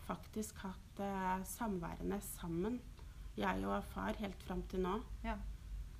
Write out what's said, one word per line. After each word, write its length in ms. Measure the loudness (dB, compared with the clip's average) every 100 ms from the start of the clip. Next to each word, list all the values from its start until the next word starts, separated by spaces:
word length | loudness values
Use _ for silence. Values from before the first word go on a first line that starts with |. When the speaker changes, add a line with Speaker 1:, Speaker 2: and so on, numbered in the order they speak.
| -4
Speaker 1:
faktisk 480 | -4 -2 -2 -2 -4
hatt, 420 | -6 -6 -8 -2
eh, 420 | 0 4 4 4
samværene 760 | 0 0 2 2 0 0 0 0
sammen, 580 | -2 -4 0 2 4 2 -2 -10 -10 -8 -6 2
jeg 280 | 2 4
og 200 | 4 2
far, 300 | 0 0 0
helt 280 | 0 -2 -4
frem 200 | -2 -2 0
til 120 | 2
nå. 220 | 4 2 0 -2
Speaker 2:
Ja. 120 | 0 0 -2 -6 -4 -4 -4